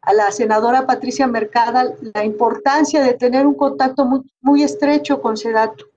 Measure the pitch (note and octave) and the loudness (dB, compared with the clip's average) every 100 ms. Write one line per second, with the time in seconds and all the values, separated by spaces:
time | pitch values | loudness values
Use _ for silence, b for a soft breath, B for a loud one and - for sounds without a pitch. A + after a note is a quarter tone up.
0 | - G#3 G3+ G3+ A3 A3 A#3 B3+ C4 B3 | 2 2 2 -2 0 2 2 0 0 -2
1 | A#3+ B3 C4 A#3 G#3 A#3+ A#3 B3 B3+ - | -4 -2 -2 -2 -2 -2 0 0 -2 -4
2 | A3 G#3 G#3+ G#3+ A#3 - - C#4+ D4 D#4 | -10 -4 -4 0 0 0 0 0 2 2
3 | C4 B3 B3 C4 C#4 C#4 C#4 - C4 C4 | 0 2 0 2 2 2 -2 0 -2 0
4 | C4 C4 - _ B3+ C#4+ C#4+ - C#4+ D4 | 0 0 -4 _ 0 2 2 0 0 0
5 | - C#4 A#3 A3 A3+ A3 A3 - - | 0 -2 -2 -4 -2 0 -2 -4 -20